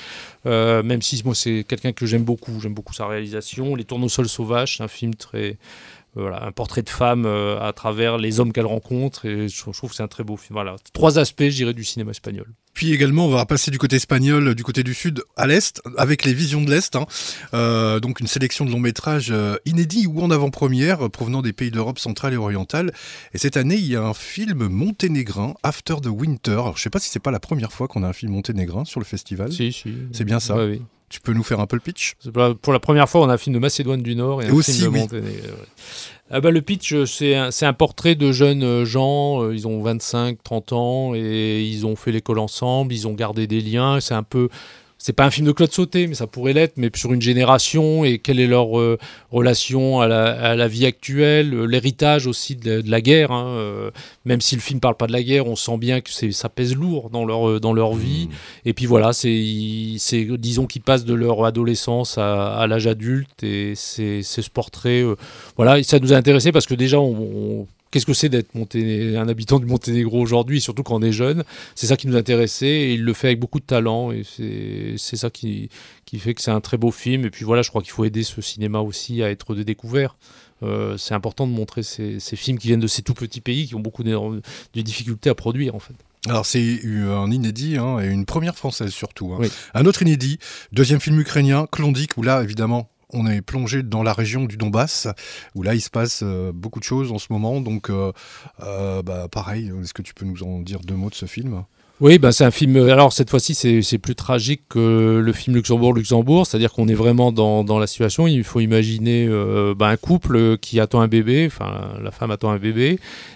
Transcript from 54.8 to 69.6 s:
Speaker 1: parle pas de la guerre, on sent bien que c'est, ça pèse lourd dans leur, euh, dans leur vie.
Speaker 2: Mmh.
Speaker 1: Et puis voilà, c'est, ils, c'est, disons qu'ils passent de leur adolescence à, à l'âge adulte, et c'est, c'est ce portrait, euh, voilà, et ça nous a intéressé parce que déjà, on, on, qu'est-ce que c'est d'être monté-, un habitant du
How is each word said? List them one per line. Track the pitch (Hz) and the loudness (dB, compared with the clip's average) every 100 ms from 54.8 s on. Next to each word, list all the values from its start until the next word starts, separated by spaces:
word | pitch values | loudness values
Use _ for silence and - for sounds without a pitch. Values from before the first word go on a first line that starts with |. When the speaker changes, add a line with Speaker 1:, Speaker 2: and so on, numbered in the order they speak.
Speaker 1:
parle | 127 113 | 0 0
pas | 117 | -2
de | |
la | 123 | -2
guerre, | 123 139 117 | 2 2 0
on | 110 | -4
sent | - 113 | -4 -2
bien | 120 127 | 0 -2
que | - | -4
c'est, | - 110 | -4 -4
ça | 98 113 | -4 -6
pèse | - 123 131 | -2 -2 0
lourd | 180 156 113 | -2 -2 -4
dans | 120 | -4
leur, | 113 113 113 | -2 2 2
euh, | 110 | 2
dans | 113 | 2
leur | 110 110 | 2 2
vie. | 113 131 143 82 | 0 -2 -2 -4
Speaker 2:
Mmh. | 73 - - 120 | -10 -18 -8 -4
Speaker 1:
Et | |
puis | 110 123 | -2 4
voilà, | 117 110 | 6 4
c'est, | 120 120 | 2 0
ils, | 113 110 107 107 110 110 110 | 0 0 -4 -6 -6 -6 -6
c'est, | - 117 110 123 | -2 -2 -2 -2
disons | 117 120 127 | -2 -2 -4
qu'ils | 123 | -4
passent | 135 131 117 | 0 0 2
de | |
leur | 117 120 107 113 | 0 2 2 2
adolescence | 117 117 113 - 120 120 - | 2 0 0 -2 -2 -2 -2
à, | 104 101 101 107 | 0 0 -2 0
à | 110 | 0
l'âge | 113 113 | 2 0
adulte, | 107 113 131 135 - | 0 -2 -2 -4 -8
et | 107 101 104 101 | -6 -4 -4 -8
c'est, | - - 107 104 | -10 -6 -4 -4
c'est | 98 - | -4 -6
ce | - | -6
portrait, | - - - 123 123 | -6 -6 -4 0 2
euh, | 120 101 - - - - | 2 -2 -8 -20 -12 2
voilà, | 120 143 | 6 6
et | |
ça | 135 147 | 6 4
nous | 131 | 8
a | 139 | 6
intéressé | 131 139 151 | 8 6 6
parce | 151 - | 4 2
que | 123 | 0
déjà, | 131 143 | 4 4
on, | 135 107 104 104 107 107 | 4 0 -4 -6 -4 -6
on, | 101 _ _ | -8 _ _
qu'est-ce | 139 113 | -2 0
que | |
c'est | 131 151 | 0 2
d'être | 123 110 | 2 0
monté-, | 113 107 117 110 107 113 110 | -6 -4 -2 0 0 0 0
un | 110 | -2
habitant | 113 110 | -2 2
du | 139 | 2